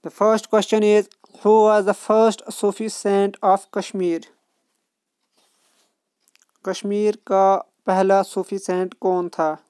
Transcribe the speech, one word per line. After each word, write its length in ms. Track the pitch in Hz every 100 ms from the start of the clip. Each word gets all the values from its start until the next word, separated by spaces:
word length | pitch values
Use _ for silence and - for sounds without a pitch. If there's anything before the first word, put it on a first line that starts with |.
The 60 | 160
first 380 | - 214 220 -
question 360 | 214 - 220
is, 260 | 208 208 202 _ _ -
who 140 | 208 220
was 220 | 214 214 196
the 120 | 196
first 440 | - 214 226 208 -
Sufi 360 | - 202 196 220
saint 480 | - 208 196 202 -
of 260 | 196 196 -
Kashmir? 500 | 202 180 196 180 165 - _ _ _ _ _ _ _ _ _ _ _ _ _ _ _ _ _ _ _ _ _ _ _
कश्मीर 520 | 196 180 202 202 208 208 -
का 300 | 196 190 196 - _ -
पहला 360 | 185 190 196
सूफी 360 | 190 196 180 196
सेंट 360 | - 180 185 -
कौन 280 | 190 180 180
था? 280 | - 160 156